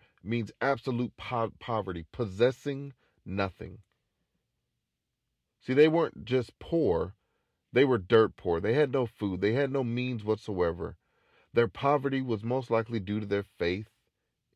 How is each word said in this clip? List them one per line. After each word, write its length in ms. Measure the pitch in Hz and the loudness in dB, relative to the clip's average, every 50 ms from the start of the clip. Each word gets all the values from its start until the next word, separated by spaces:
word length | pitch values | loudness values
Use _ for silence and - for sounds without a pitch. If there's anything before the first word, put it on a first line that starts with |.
| _ _ _ _ - | _ _ _ _ -6
means 300 | 92 117 120 110 101 - - | -4 -4 -2 -4 -6 -6 -4
absolute 560 | - 135 139 120 - 143 123 117 123 107 - | 0 0 0 -2 -2 -4 -2 -2 -2 -4 -6
po-, 360 | - - - 127 117 113 107 - - | -10 -10 -6 -2 -2 -2 -4 -6 -8
poverty, 480 | - - 117 110 101 95 90 87 82 - - | -8 -4 -4 -4 -2 -4 -6 -8 -10 -10 -6
possessing 840 | - 120 101 92 98 117 127 131 - - 143 139 135 143 139 135 _ _ _ _ _ - | -6 -6 -4 0 2 2 2 2 0 -8 -8 -8 -8 -10 -12 -16 _ _ _ _ _ -12
nothing. 520 | - 90 101 98 95 90 - 85 85 92 110 - _ _ _ _ _ _ _ _ _ _ _ _ _ _ _ _ _ _ _ _ _ _ _ _ _ _ _ _ _ _ _ _ _ _ _ | -8 -4 -2 -2 -2 -4 -8 -14 -14 -16 -18 -20 _ _ _ _ _ _ _ _ _ _ _ _ _ _ _ _ _ _ _ _ _ _ _ _ _ _ _ _ _ _ _ _ _ _ _
See, 140 | _ - 131 | _ 0 6
they 140 | 135 151 160 | 6 6 6
weren't 360 | 156 170 165 - - - 87 | 6 2 0 0 -4 -8 -6
just 340 | 104 123 131 117 - - - | -2 0 0 0 -2 -8 -18
poor, 540 | - - 170 170 156 104 85 82 87 92 - _ _ _ _ _ _ _ _ _ _ _ - | -8 -2 0 0 2 2 2 0 0 -4 -8 _ _ _ _ _ _ _ _ _ _ _ 4
they 100 | 120 139 | 4 4
were 140 | 135 127 113 | 4 4 0
dirt 380 | 92 90 120 113 110 101 - | 2 4 6 6 6 6 2
poor. 240 | - - 95 85 82 | -4 -2 0 0 0
They 140 | 92 104 117 | 2 0 2
had 180 | 143 151 135 123 | 2 2 2 0
no 120 | 139 123 | -2 -2
food. 360 | 113 - - 107 101 95 90 | -2 -4 -6 -4 -4 -2 0
They 120 | 95 104 113 | 0 0 0
had 200 | 131 143 135 131 | 0 0 -2 -2
no 100 | 139 131 | -2 -2
means 400 | 117 117 123 123 127 127 113 104 | -2 -2 -4 -4 -4 -6 -6 -2
whatsoever. 720 | 104 110 107 - - 104 92 87 85 82 87 82 85 82 - _ _ _ _ _ _ _ _ _ _ - | -2 -2 -2 -4 -6 -2 0 0 0 -2 -4 -8 -10 -10 -12 _ _ _ _ _ _ _ _ _ _ 0
Their 140 | 117 117 | 2 2
poverty 560 | 107 - - - 139 147 147 135 139 131 135 131 | 0 0 -2 2 2 2 2 2 0 -2 -2 -2
was 220 | 127 117 101 104 | -2 -2 -2 -2
most 260 | 117 123 135 123 - | -2 -2 -2 -2 0
likely 300 | 117 113 110 113 117 113 | 0 0 0 0 -4 -4
due 180 | 95 95 104 107 | -4 -2 -4 -4
to 80 | 107 | -2
their 160 | 101 101 101 98 | 0 -2 -2 -2
faith 460 | - _ - 87 85 90 101 110 - _ _ _ _ _ _ _ _ _ _ _ _ _ | -4 _ -4 -2 -2 -2 -2 -6 -10 _ _ _ _ _ _ _ _ _ _ _ _ _